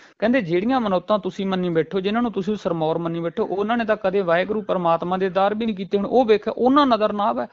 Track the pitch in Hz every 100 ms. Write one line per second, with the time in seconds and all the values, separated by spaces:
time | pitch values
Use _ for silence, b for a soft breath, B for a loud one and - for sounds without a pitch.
0 | B B 208 262 180 175 214 262 220 185
1 | 175 208 185 - 190 185 180 165 160 196
2 | 190 220 240 220 196 214 190 170 156 165
3 | 170 165 170 165 214 180 208 233 220 214
4 | 190 196 180 170 185 214 202 185 170 165
5 | 175 185 190 180 196 214 226 190 190 202
6 | 196 233 247 208 208 - 240 269 285 220
7 | 214 208 202 240 233